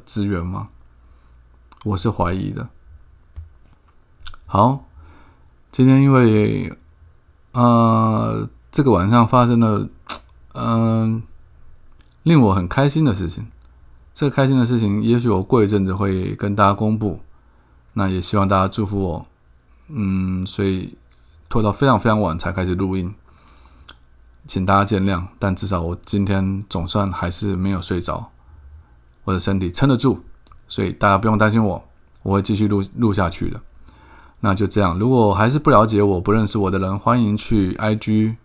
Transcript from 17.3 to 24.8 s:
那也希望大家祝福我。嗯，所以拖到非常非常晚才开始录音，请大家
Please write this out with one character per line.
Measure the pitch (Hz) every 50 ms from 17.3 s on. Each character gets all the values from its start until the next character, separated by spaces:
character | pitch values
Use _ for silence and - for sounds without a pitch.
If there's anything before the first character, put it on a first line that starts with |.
| - _ _ _ _ _ _ _ _ _ _ _ -
那 | 104 98 95
也 | 92 92
希 | 90 - -
望 | 101 98
大 | 95 101 95
家 | 95
祝 | 95 - - 107
福 | 95 104 98
我。 | 95 87 78 - - - _ _ _ _ _ _ _ _ _ _ _
嗯， | - 156 110 104 95 95 95 92 92 92 92 95
所 | 98 - - 98
以 | 98 95 95 - - - - _ _ _ _ _ _ - - - -
拖 | - 117
到 | 107 104
非 | 98 - 143
常 | 135 120 98
非 | - 117
常 | 107 107
晚 | 101 82 82 87
才 | - 90
开 | 92 95 92
始 | 90 90
录 | 90 98 92 95
音， | 95 87 92 107 - _ _ _ _ _ _ _ - - _ _ - - - - _ _ _ _ _ _ - _ _ -
请 | - - 101 92
大 | 95 98
家 | 98